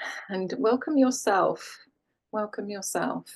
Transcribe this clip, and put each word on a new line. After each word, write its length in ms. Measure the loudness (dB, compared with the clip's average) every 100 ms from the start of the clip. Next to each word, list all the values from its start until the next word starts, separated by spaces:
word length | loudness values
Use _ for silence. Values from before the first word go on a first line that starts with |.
| -8 -10 -6
and 240 | -4 -2 0
welcome 380 | 2 2 2 4
yourself. 800 | 4 4 2 4 4 0 -8 -18 -20 _ _ _ _
Welcome 360 | -4 -4 -4 -6
yourself. 580 | -6 -4 -2 -2 -4 -8